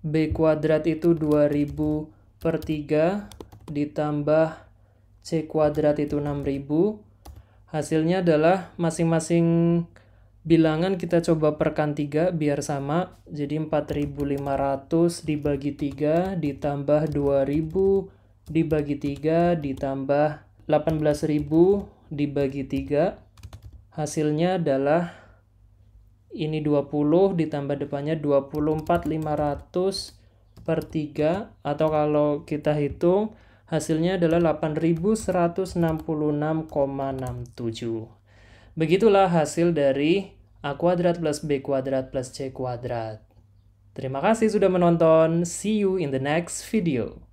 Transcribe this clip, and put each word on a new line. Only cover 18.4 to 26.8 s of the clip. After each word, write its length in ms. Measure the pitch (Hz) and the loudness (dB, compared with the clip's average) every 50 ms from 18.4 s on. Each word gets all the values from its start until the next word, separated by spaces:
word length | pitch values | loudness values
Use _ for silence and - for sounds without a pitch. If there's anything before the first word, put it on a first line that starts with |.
| _ - | _ -4
dibagi 480 | 151 160 165 156 160 151 143 143 147 | 0 0 0 2 0 -2 0 -2 -4
tiga, 640 | 139 - 143 139 139 147 156 160 165 170 175 175 165 | -4 -4 -6 -6 -2 -2 0 2 2 2 2 2 0
ditambah 880 | 143 139 135 139 143 139 135 135 135 135 139 143 147 151 147 - - _ _ _ - - | -2 -6 -6 -4 -4 -4 -4 -6 -2 0 2 2 2 0 0 -6 -16 _ _ _ -4 0
delapan 240 | 151 151 151 - 160 156 151 | 0 0 2 0 -2 0 2
belas 240 | 151 147 147 - 160 | 0 0 0 0 0
ribu 560 | 147 151 147 143 151 160 175 185 202 202 196 - - _ _ - | 0 0 0 2 4 6 6 6 4 2 0 -8 -16 _ _ -12
dibagi 560 | 160 143 147 143 139 143 143 135 139 143 135 | -6 -4 -4 -2 -2 -2 -2 -2 -2 -6 -6
tiga. 560 | 131 - 135 139 139 143 143 160 196 - - - _ _ - - - - - - - - - - _ | -4 -4 -4 -2 0 0 2 2 0 -2 -6 -20 _ _ -20 -20 -20 -20 -18 -20 -20 -20 -20 -20 _
Hasilnya 680 | _ - 151 151 - 165 151 151 151 151 170 180 185 185 | _ -6 -6 -4 -2 -2 0 0 0 2 0 0 0 0
adalah 640 | 165 151 135 135 135 143 151 170 180 170 - - - - - _ _ _ _ _ _ - _ _ - _ _ - - - _ _ _ _ 403 262 | 0 0 0 0 2 2 2 2 0 -2 -8 -16 -20 -20 -20 _ _ _ _ _ _ -20 _ _ -20 _ _ -20 -20 -20 _ _ _ _ -10 -6
ini 240 | 160 156 156 156 | -6 -4 -4 -2
dua 240 | 151 147 147 143 | 0 0 0 0